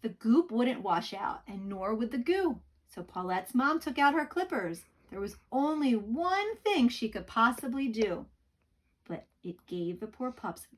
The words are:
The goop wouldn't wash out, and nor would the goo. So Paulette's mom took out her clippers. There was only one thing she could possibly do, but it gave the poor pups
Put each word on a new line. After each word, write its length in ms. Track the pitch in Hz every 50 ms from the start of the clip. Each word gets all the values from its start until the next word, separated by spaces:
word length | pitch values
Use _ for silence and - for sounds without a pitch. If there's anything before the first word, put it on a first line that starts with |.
The 80 | _ 226
goop 420 | 180 - - 220 226 285 339 359
wouldn't 300 | 226 226 247 247 254 226
wash 320 | - 196 190 220 226 - -
out, 280 | 196 196 - - - -
and 200 | - 202 196 196
nor 260 | 196 196 196 190 196 220
would 180 | 220 240 226
the 60 | 220
goo. 440 | 269 240 247 349 381 392 349 254 185 - - _ _ _
So 160 | _ - - 180
Paulette's 500 | - - 185 180 180 185 190 190 - -
mom 260 | 247 254 285 311 320
took 200 | - - 262 240
out 140 | 285 285 277
her 120 | 320 294
clippers. 580 | - - - 359 370 - 262 190 170 165 170 - _ _ _ _ _
There 100 | - 185
was 180 | 196 202 - - _ _
only 440 | - 254 277 294 311 302 294 269 240
one 600 | 220 202 208 226 269 339 349 370 392 403 427 440
thing 300 | 440 - 427 415 359 254
she 220 | 240 240 - - 220
could 180 | 220 208 180
possibly 600 | - - - 226 233 254 233 - 277 240 269 269
do, 380 | 277 220 214 226 202 180 - - - _ _ _ _ _ _ _ _ _ _ _ _ _ _ _
but 200 | _ 170 165 - _ _ _ _
it 220 | 180 175 180 -
gave 340 | _ - 180 175 170 180 175
the 80 | -
poor 240 | 214 214 - 254 254
pups 360 | 247 - - 202 170 - - - -